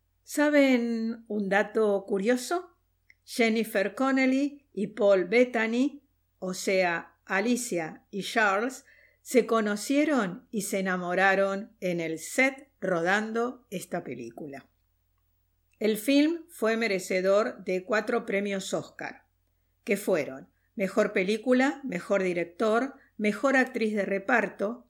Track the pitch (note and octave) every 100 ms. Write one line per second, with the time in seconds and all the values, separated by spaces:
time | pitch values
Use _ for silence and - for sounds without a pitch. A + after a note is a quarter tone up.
0 | _ _ - - D4 D4 C4+ B3+ A#3 A3+
1 | A3+ A3+ - G#3+ G3 G3 G#3 A3+ G#3+ G3+
2 | - G3 G3+ B3 - F4 F4+ _ _ _
3 | _ _ - - A3+ A3+ A3 G3+ G3+ -
4 | C4 C4 C4 C4 C#4+ - _ - G#3+ -
5 | G3+ G3 F3 A#3 B3 A#3 A3 A#3 C#4+ -
6 | _ _ _ _ F#3 F#3 - F#3+ F3+ E3+
7 | - _ - F#3+ A3 A#3+ - F3 D#3+ -
8 | _ G3+ F#3 A#3+ G#3 F#3+ A#3+ C4 - -
9 | _ _ - B3+ G#3+ A3+ G#3+ G#3 - C#4
10 | D4+ C4+ F#3+ F3 - A3 G3 G3 F#3+ F#3
11 | F3 F3+ F#3+ F#3+ G3 G3 A3 _ F3+ F3
12 | D#3+ D#3+ - - C4 C4+ - _ F#3+ E3+
13 | E3+ G3+ A3 A3+ A#3+ B3+ _ F3 - F3
14 | D3+ B2 A#2 - D#3 C3+ - _ _ _
15 | _ _ _ _ _ _ _ - G#3+ G#3+
16 | B3 C#4 D4+ E4+ - - A3 A3+ A3+ F#3+
17 | - F#3+ F#3 G3+ A#3+ - F#3+ F#3 F#3 G#3+
18 | G#3+ A#3 A3+ G3 G3+ G3 F#3+ E3+ - -
19 | - - _ _ _ _ _ _ - G3+
20 | G#3+ F3+ C3 C3 - _ _ - F#3+ -
21 | G#3 G#3 F#3 G#3+ B3+ B3+ C4+ D#4+ C4 F3
22 | - G3 F#3 F3 E3+ - A3 A3+ C4+ -
23 | _ - G#3 G#3 C4+ C4 B3 B3 A3 G#3+
24 | F#3+ G3 G3 A#3+ G3+ - G#3 B3